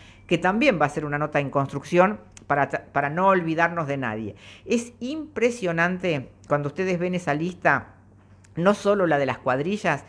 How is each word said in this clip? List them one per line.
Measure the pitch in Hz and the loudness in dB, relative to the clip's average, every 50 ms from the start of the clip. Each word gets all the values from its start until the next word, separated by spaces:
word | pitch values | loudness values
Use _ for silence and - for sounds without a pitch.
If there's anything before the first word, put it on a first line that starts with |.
| - - - - - - | -20 -20 -20 -12 -4 -2
que | 175 170 | -2 0
también | 175 185 190 226 285 294 220 156 | 2 0 2 2 2 2 4 4
va | 147 | 2
a | 143 | 0
ser | - 165 151 | 0 -2 -6
una | 147 147 143 | -4 -2 -2
nota | 151 147 - 147 | -2 0 0 -2
en | 143 135 | -2 0
construcción | - 143 139 135 - 143 - - - 175 185 196 214 - - - - - - | 0 -2 -2 -2 -4 -8 -6 0 4 4 4 4 2 -2 -12 -20 -20 -12 -4
para, | - 143 143 139 135 | -2 0 0 0 0
para | - - - - - 139 143 143 | -2 -6 -6 -4 -4 -2 -2 -2
no | 151 175 190 | 0 2 2
olvidarnos | 196 190 185 170 165 160 156 170 170 175 170 156 139 | 4 4 2 2 0 0 2 0 0 0 -2 -4 -4
de | 139 | -4
nadie. | 139 135 117 107 110 113 101 - - - - - - - | -4 -4 -4 -4 -6 -8 -10 -12 -14 -20 -20 -20 -12 -4
Es | - 233 233 233 - - - | -2 -2 -2 -2 -4 -12 -10
impresionante | 240 254 302 320 294 - - 233 226 247 233 233 202 175 165 165 170 175 185 180 190 180 160 139 123 - - - - | -8 -8 -8 -8 -8 -8 -4 0 0 0 0 0 -4 -2 0 0 0 0 0 -2 -2 -2 -2 -2 -4 -10 -16 -12 -4
cuando | - 151 147 143 143 | -2 -2 -2 -2 -4
ustedes | 143 - 190 190 185 170 | -4 -4 -2 -2 0 -2
ven | 175 180 180 | -2 -2 -2
esa | 180 180 - 143 | -2 -2 -2 -2
lista, | 151 160 180 175 - - 170 143 123 - - - - - - - - - - - - - - - | -2 -2 -4 -4 0 2 2 2 2 0 -6 -20 -20 -20 -20 -20 -20 -20 -20 -20 -20 -20 -12 -4
no | - 170 196 208 | 0 2 2 2
solo | 202 - 202 202 202 185 170 | 4 4 2 2 4 4 2
la | 151 143 | 2 2
de | 139 | 2
las | 131 123 - | 0 -2 -2
cuadrillas, | - 131 127 131 143 180 208 208 - 180 151 - - | 0 0 0 0 0 -2 -4 -2 0 -2 -2 -2 -4